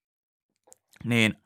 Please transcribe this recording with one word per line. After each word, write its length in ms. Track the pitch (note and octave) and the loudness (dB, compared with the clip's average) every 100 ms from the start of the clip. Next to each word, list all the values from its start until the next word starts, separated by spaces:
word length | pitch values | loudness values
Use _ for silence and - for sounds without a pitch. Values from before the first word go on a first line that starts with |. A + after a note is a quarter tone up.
| _ _ _ _ _ _ _ - _ - | _ _ _ _ _ _ _ -20 _ -14
niin 300 | A#2 A#2 A2 - | -4 0 0 -2